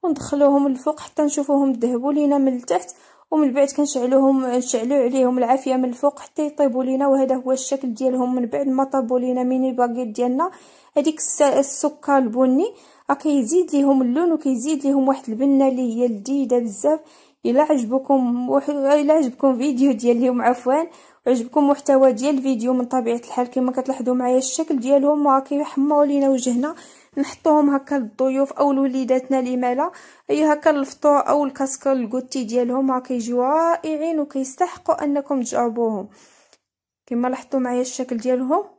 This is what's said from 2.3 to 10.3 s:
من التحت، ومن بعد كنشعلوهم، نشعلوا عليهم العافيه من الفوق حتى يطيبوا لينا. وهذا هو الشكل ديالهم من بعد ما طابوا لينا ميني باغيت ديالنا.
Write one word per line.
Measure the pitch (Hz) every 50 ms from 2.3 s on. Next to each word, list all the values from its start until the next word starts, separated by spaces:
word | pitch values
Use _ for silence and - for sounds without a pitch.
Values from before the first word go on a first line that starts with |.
| 285
من | 285 269 269 254
التحت، | 247 240 - - 370 - - - _ - _ _ _ _ _
ومن | - 311 302 277 233
بعد | 285 277
كنشعلوهم، | 277 - - 294 285 - 262 240 247 262 269 269 269 269 262 254
نشعلوا | 254 240 254 247 - - 240 226 247 285
عليهم | 285 247 247 254 269 254 247 254
العافيه | 254 247 226 254 262 262 269 254
من | 254 254
الفوق | 254 240 - - 285 285 -
حتى | - - _ - 302
يطيبوا | 294 294 - 294 269 226 254 262
لينا. | 254 262 262 277
وهذا | 277 269 269 269 254 262
هو | 254 254 262
الشكل | 262 262 - - 285 269 269 254 226
ديالهم | - 269 254 254 254 247 247 254
من | 254 240
بعد | 226 233 262 277
ما | 269 262 262 269
طابوا | 269 277 269 262 226 254 254
لينا | 247 254 254 254 254
ميني | 247 262 262 262 262
باغيت | 247 247 240 247 233 240 254
ديالنا. | 220 214 240 247 247